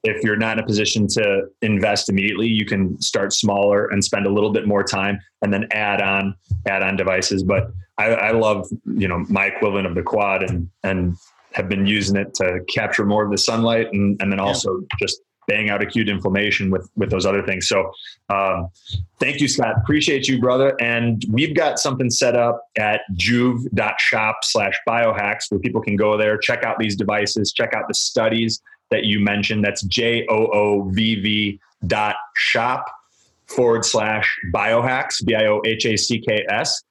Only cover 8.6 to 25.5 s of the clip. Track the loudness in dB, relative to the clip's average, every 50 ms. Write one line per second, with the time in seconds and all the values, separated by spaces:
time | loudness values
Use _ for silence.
8.6 | -2 -8 -10 -10 _ -4 -2 0 0 0 0 -2 0 0 0 2 2 0 0 0
9.6 | 0 0 0 0 -2 -2 -2 -2 -2 0 0 2 2 2 0 0 0 -2 -2 -4
10.6 | -4 -8 _ _ -4 -2 0 0 0 -2 -2 -4 -10 -20 _ _ _ _ -6 -6
11.6 | -4 -2 0 0 2 2 2 0 0 0 0 0 0 -4 -4 -2 0 0 0 -2
12.6 | -6 -4 -4 -2 -2 -2 -2 0 0 2 2 2 2 0 0 0 0 0 0 2
13.6 | 2 2 2 2 0 0 0 0 2 2 0 0 0 -2 0 0 0 -2 -2 -2
14.6 | -2 -2 -4 -4 -6 -8 -6 -6 -4 -4 -6 -8 _ _ _ _ _ -2 -2 0
15.6 | 0 0 0 -2 -2 -2 0 -2 0 0 -2 -2 -2 0 0 0 0 0 0 0
16.6 | 0 0 0 -2 -4 -6 _ -4 -2 0 0 0 2 2 0 0 0 -2 -4 -2
17.6 | -2 0 0 0 0 -2 -6 -14 -20 -20 -20 _ _ -2 -2 0 0 0 0 -2
18.6 | -4 -8 _ _ _ -10 -8 -8 -8 _ _ _ -2 -2 0 0 0 0 2 0
19.6 | 0 0 0 0 0 2 0 2 2 0 0 0 0 0 0 2 2 2 4 4
20.6 | 2 2 2 0 -2 0 0 0 0 0 0 -2 -2 -2 0 0 0 0 0 0
21.6 | 0 0 0 0 -2 -2 -2 0 0 0 0 2 2 2 4 2 2 2 0 -2
22.6 | -8 _ _ -2 0 0 0 -2 -2 -6 -4 -2 0 2 2 4 4 2 2 0
23.6 | -4 -2 -2 0 0 -2 -2 0 0 0 0 2 0 0 -2 -2 -4 -2 0 0
24.6 | 0 0 -2 -2 -2 0 0 2 2 2 2 0 -2 -2 -2 -4 -4 -4